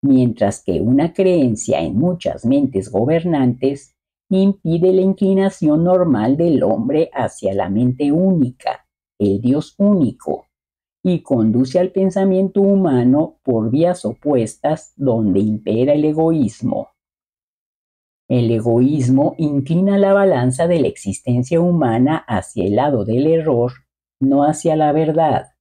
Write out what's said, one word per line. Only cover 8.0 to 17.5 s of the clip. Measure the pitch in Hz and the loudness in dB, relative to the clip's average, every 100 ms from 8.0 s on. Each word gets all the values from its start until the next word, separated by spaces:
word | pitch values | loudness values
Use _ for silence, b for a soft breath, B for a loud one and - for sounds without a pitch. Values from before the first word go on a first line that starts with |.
| 143 | -2
única, | 156 190 175 127 - - - _ _ _ _ | 0 2 0 -2 -4 -8 -8 _ _ _ _
el | 101 101 | -2 0
Dios | 123 139 - _ | 0 -2 -4 _
único, | 202 202 123 - - - _ _ _ _ _ _ | 2 2 0 -2 -8 -10 _ _ _ _ _ _
y | 185 170 | -4 -4
conduce | - 127 110 117 131 180 | -2 0 0 0 0 0
al | 185 | -2
pensamiento | - 190 190 190 185 190 202 | 0 -2 0 0 0 0 0
humano | 196 196 185 127 175 135 320 _ | 2 2 2 2 2 2 0 _
por | - 113 110 | -4 -2 0
vías | 127 175 175 107 | 0 0 -2 -6
opuestas | 113 147 139 110 - 143 156 - _ | -6 -2 -2 -2 -4 -4 -4 -8 _
donde | 135 117 107 95 | -2 0 0 0
impera | 107 107 - 110 131 | 0 -4 -4 -2 2
el | 147 151 | 2 0
egoísmo. | 151 160 165 110 - - - - _ _ _ _ _ _ | 0 0 0 -2 -4 -6 -6 -8 _ _ _ _ _ _